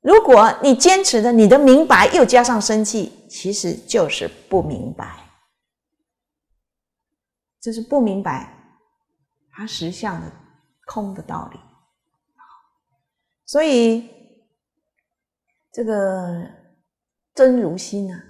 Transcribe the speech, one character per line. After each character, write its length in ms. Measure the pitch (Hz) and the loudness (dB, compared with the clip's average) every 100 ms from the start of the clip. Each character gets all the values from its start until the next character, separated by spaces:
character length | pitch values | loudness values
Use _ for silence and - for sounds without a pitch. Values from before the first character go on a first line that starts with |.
如 200 | 254 427 | 6 4
果 360 | 427 240 226 - | 8 6 6 2
你 120 | 277 | 0
坚 300 | 247 349 381 | 2 4 2
持 180 | 392 233 | 0 -2
的， 80 | 226 | 2
你 140 | 233 208 | 4 6
的 120 | 262 | 6
明 280 | 277 262 311 | 6 6 6
白 200 | 214 214 | 2 4
又 100 | 349 | 2
加 180 | 254 247 | 4 4
上 180 | 247 226 | 2 -2
生 240 | 202 214 | -2 -4
气， 280 | 214 226 175 - _ | -4 -6 -8 -12 _
其 240 | - 185 | -12 -10
实 220 | 202 180 | -8 -8
就 340 | 170 - 226 160 | -10 -4 -2 -2
是 200 | - 170 - _ | -4 -10 -14 _
不 140 | 185 | -4
明 300 | 151 123 - | -4 -10 -12
白。 260 | - - - _ _ _ _ _ _ _ _ _ _ _ _ _ _ _ _ _ _ _ _ _ _ _ _ | -14 -16 -18 _ _ _ _ _ _ _ _ _ _ _ _ _ _ _ _ _ _ _ _ _ _ _ _
这 120 | 233 | -14
是 100 | 226 | -12
不 180 | 233 285 | -6 -2
明 220 | 220 190 | -2 -4
白 300 | 180 131 - _ _ _ _ _ _ _ _ _ _ | -8 -10 -14 _ _ _ _ _ _ _ _ _ _
它 140 | - 214 | -20 -16
实 260 | - 165 | -12 -12
相 260 | 180 220 170 | -10 -12 -12
的 120 | 165 - _ _ _ _ - | -16 -20 _ _ _ _ -16
空 260 | - 202 | -14 -12
的 100 | 190 | -14
道 260 | - 170 - | -14 -14 -14
理。 80 | - _ _ _ _ _ _ _ _ _ _ _ _ _ _ _ _ _ _ - | -20 _ _ _ _ _ _ _ _ _ _ _ _ _ _ _ _ _ _ -6
所 160 | 285 | -2
以 460 | 311 254 233 226 233 _ _ _ _ _ _ _ _ _ _ _ _ _ _ _ _ | 0 0 0 -2 -8 _ _ _ _ _ _ _ _ _ _ _ _ _ _ _ _
这 120 | - | -12
个 640 | 226 208 196 190 180 170 - - _ _ _ _ _ _ _ | -6 -4 -4 -6 -10 -12 -14 -20 _ _ _ _ _ _ _
真 260 | - 262 254 | 0 2 2
如 160 | 190 180 | -4 -8
心 360 | - 202 196 | -10 -10 -10
啊 100 | 180 - | -14 -20